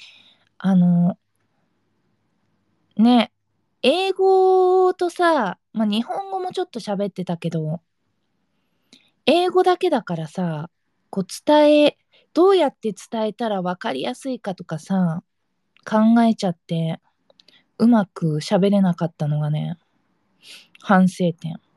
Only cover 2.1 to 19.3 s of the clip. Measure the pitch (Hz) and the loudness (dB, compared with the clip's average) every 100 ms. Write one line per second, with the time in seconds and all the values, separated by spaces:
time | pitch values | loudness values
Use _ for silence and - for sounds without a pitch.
2.1 | _ _ _ _ _ _ _ _ - 233 | _ _ _ _ _ _ _ _ 0 4
3.1 | 247 - _ _ _ _ _ 247 339 381 | 4 2 _ _ _ _ _ 0 0 0
4.1 | 381 381 381 370 370 370 370 370 359 349 | 0 2 4 4 4 2 2 2 0 -6
5.1 | - 349 311 202 - _ 220 214 208 233 | -2 0 0 -2 -6 _ -4 -2 -2 -4
6.1 | - 392 381 370 359 359 240 202 196 202 | -8 -8 -8 -8 -8 -8 -10 -8 -6 -6
7.1 | - 180 170 170 165 156 151 - _ _ | -8 -8 -8 -6 -6 -6 -8 -12 _ _
8.1 | _ _ _ _ _ _ _ _ _ _ | _ _ _ _ _ _ _ _ _ _
9.1 | _ - 330 359 359 359 359 359 277 - | _ 0 0 2 2 2 0 0 -2 -4
10.1 | 170 156 - 175 156 160 _ _ _ _ | -8 -8 -8 -6 -6 -10 _ _ _ _
11.1 | - 185 - - 302 294 302 294 - _ | -10 -8 -6 0 4 4 4 2 0 _
12.1 | _ _ - 370 392 285 - 220 185 - | _ _ 2 4 4 0 -4 -8 -10 -10
13.1 | 226 214 208 233 196 180 180 226 254 247 | -6 -6 -6 -6 -4 -4 -6 -8 -8 -8
14.1 | 254 269 247 - 185 180 156 - 190 180 | -8 -10 -8 -8 -12 -10 -12 -4 -2 -2
15.1 | 165 - _ _ _ _ _ - 220 220 | -4 -12 _ _ _ _ _ -4 2 4
16.1 | 233 226 220 190 170 - 165 160 - _ | 4 4 0 -4 -6 -6 -6 -4 -8 _
17.1 | _ _ _ _ _ _ - 226 233 196 | _ _ _ _ _ _ 0 2 2 0
18.1 | - 165 151 - 202 202 202 185 165 165 | -4 -4 -4 -2 0 2 2 2 0 -4
19.1 | - 151 | -6 -4